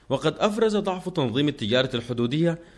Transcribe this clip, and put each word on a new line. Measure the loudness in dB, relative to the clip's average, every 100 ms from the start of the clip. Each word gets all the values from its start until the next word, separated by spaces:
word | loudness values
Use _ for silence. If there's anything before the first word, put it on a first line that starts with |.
| -4
وقد | -2 0 0
أفرز | 0 2 0 2
ضعف | -2 -4 -4
تنظيم | -2 0 2 0
التجارة | 0 0 2 2 -2
الحدودية | -4 -2 0 2 0 0 -8